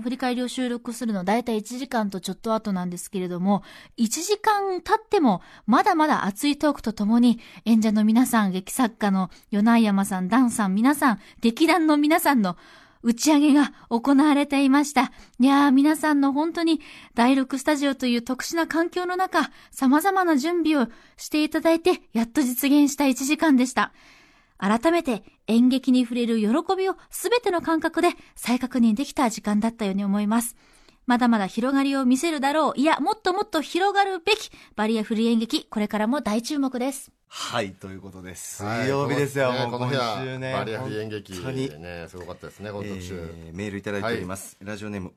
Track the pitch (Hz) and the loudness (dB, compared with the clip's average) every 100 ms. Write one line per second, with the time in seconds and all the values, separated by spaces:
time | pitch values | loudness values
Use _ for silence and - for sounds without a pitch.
0 | 240 262 254 247 247 - 247 240 240 233 | -8 -4 -4 -2 -4 -4 -4 -4 -8 -8
1 | 233 202 180 233 240 220 208 247 269 240 | -4 -4 0 -2 -2 -6 -6 -10 -6 -4
2 | 208 190 190 180 226 220 214 185 180 175 | -4 -6 -8 -8 -4 -4 -2 -4 -6 -8
3 | - 190 180 175 190 196 - - - - | -8 -6 -6 -2 0 0 -2 -18 -16 -4
4 | 220 311 392 415 440 403 392 359 - 440 | -2 -2 -4 -2 0 0 -2 -4 -2 -4
5 | - 403 262 175 - - - 277 403 330 | 0 2 2 0 -4 -10 0 2 4 2
6 | 302 196 196 - 294 285 302 285 226 208 | 2 0 -2 -2 -2 0 0 0 -6 -2
7 | 208 240 240 226 - - 214 226 220 214 | 2 4 4 2 -4 -8 2 2 4 2
8 | 214 226 262 226 202 185 190 - 233 - | 4 4 4 2 0 -2 -6 -2 -2 0
9 | 208 190 185 - _ 208 220 233 214 196 | 0 0 -2 -8 _ 2 4 4 4 2
10 | 196 185 185 233 240 - 196 196 254 294 | 0 -2 0 2 2 2 0 2 2 4
11 | 285 202 - - 233 233 320 359 311 294 | 2 0 -6 -2 -2 2 2 4 4 4
12 | 294 349 330 262 185 - - - - _ | 4 2 4 2 0 -4 -14 -20 -20 _
13 | 233 233 302 294 294 294 262 - - 233 | -2 0 4 4 6 4 4 -2 -4 -2
14 | 269 269 302 277 294 277 269 277 294 247 | 4 4 6 4 2 2 4 4 2 0
15 | 262 - - - 262 277 285 262 294 311 | -2 -4 -16 2 4 6 6 6 4 2
16 | 311 285 277 269 330 330 330 320 - - | 0 2 2 0 -2 -2 0 0 -4 -20
17 | - - 240 269 262 269 - 294 285 269 | -8 0 2 2 0 -2 -2 0 0 -2
18 | 254 240 240 262 - 330 320 320 339 359 | -2 -2 -2 -6 -4 -4 -2 -2 -2 -4
19 | 359 359 370 339 - - - - 262 302 | -4 -2 0 0 -2 -6 -20 -2 2 4
20 | 381 381 359 285 320 349 311 294 233 - | 2 0 2 2 0 0 2 0 0 -6
21 | _ - - 302 311 320 330 330 359 320 | _ -20 -4 -2 0 0 2 2 2 0
22 | - 233 226 302 247 247 277 294 285 - | -2 -4 -2 0 0 0 2 4 4 2
23 | 277 254 269 302 320 262 254 - - - | 0 0 -2 0 4 4 2 0 -4 -6
24 | - _ _ _ _ - 196 233 330 339 | -20 _ _ _ _ -6 -2 2 2 0
25 | 320 202 - _ - 226 247 262 262 254 | 0 -6 -8 _ 0 4 4 2 2 2
26 | 233 247 233 226 208 285 349 381 381 359 | 2 -2 -2 0 2 0 0 -2 -2 -4
27 | _ - 370 480 403 339 320 330 320 330 | _ -8 -2 0 0 -2 -2 -2 -2 0
28 | 339 - - - - 247 247 254 233 214 | 0 -2 -12 -10 -4 -2 -2 0 2 2
29 | 285 - 240 214 208 208 226 233 202 196 | -2 -2 -2 -2 -4 -2 -2 -4 -4 -2
30 | 202 208 208 226 233 - _ _ _ _ | -2 -2 0 -2 -2 -10 _ _ _ _
31 | - 233 240 226 185 - 247 277 277 277 | -2 0 2 0 -2 -4 -2 0 0 0
32 | 247 262 339 294 277 311 294 - 311 311 | 2 2 0 -2 0 0 0 0 0 0
33 | 339 427 370 370 403 320 - 349 392 392 | -2 -2 -2 -2 -2 -4 -4 -2 0 2
34 | 392 370 392 427 - - - - 214 226 | 0 -2 -2 -2 -4 -18 -16 -6 -2 -2
35 | 208 214 233 233 226 302 - 214 208 208 | -2 -2 0 0 -2 -6 -8 -6 -4 -2
36 | 214 285 302 320 233 294 269 254 262 269 | -2 -2 -4 -4 -4 -4 -4 -4 -6 -8
37 | - _ _ - - 120 101 92 95 95 | -16 _ _ -14 -8 -6 -6 -10 -16 -16
38 | 95 92 90 85 - - 104 117 131 139 | -18 -18 -16 -16 -16 -10 -8 -4 -2 -2
39 | 143 143 143 135 127 127 123 123 123 135 | -2 -2 -2 -2 -2 -2 -4 -4 -4 -2
40 | 117 104 131 131 131 101 104 107 107 107 | -4 -6 -8 -8 -6 -6 -6 -8 -8 -8
41 | 107 107 101 90 87 131 135 76 87 87 | -8 -12 -12 -12 -10 -8 -8 -10 -14 -14
42 | 82 90 85 87 80 - 104 101 101 95 | -14 -14 -16 -16 -18 -16 -12 -10 -10 -12
43 | 90 90 82 85 82 85 104 98 104 101 | -12 -12 -12 -14 -14 -10 -8 -8 -8 -6
44 | 110 117 90 98 - - 101 104 104 101 | -6 -6 -8 -12 -14 -18 -14 -12 -10 -10
45 | 87 | -12